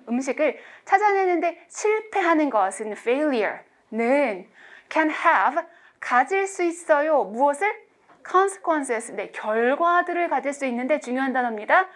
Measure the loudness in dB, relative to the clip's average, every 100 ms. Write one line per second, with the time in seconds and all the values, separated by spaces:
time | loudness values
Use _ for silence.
0 | -6 -4 -4 -2 -2 -2 -10 -20 -2 0
1 | 2 2 2 0 -2 -4 -12 -4 -2 -2
2 | -2 -2 2 2 2 0 0 -2 -8 -6
3 | -2 0 0 0 -2 -4 -14 _ _ -4
4 | 0 2 0 -4 -10 _ -20 -20 _ 0
5 | 0 2 2 4 2 0 -6 -12 -20 _
6 | 0 2 2 0 -2 -2 -2 -2 0 2
7 | 4 2 0 2 2 2 -2 -4 -12 _
8 | _ _ 0 2 2 0 -2 -2 -2 -4
9 | -6 -10 -10 -8 -2 0 2 2 2 2
10 | 0 -2 -2 -2 -4 -4 -4 -4 -2 -2
11 | -2 -4 -2 -2 -2 -4 2 2 2